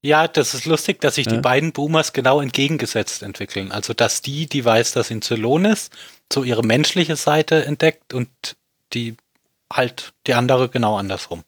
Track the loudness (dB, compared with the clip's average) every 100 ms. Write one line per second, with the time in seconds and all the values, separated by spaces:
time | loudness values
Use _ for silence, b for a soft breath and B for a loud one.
0 | 4 2 4 0 0 -2 -2 0 0 0
1 | 0 0 0 0 2 2 0 -4 0 2
2 | 0 0 2 2 2 -2 0 0 -2 -2
3 | -4 -8 -12 -12 -8 -8 -6 -8 -6 0
4 | 0 0 -6 -6 -4 0 2 4 2 -2
5 | -2 -4 -4 -2 0 2 2 0 -4 B
6 | B B _ -4 0 0 2 2 2 0
7 | -2 0 2 2 4 2 0 0 0 0
8 | _ -6 -6 _ -16 -16 _ _ _ -8
9 | -8 -12 _ _ _ _ _ -2 -2 -4
10 | -16 _ 0 2 4 4 2 2 0 0
11 | -2 -6 -8 -12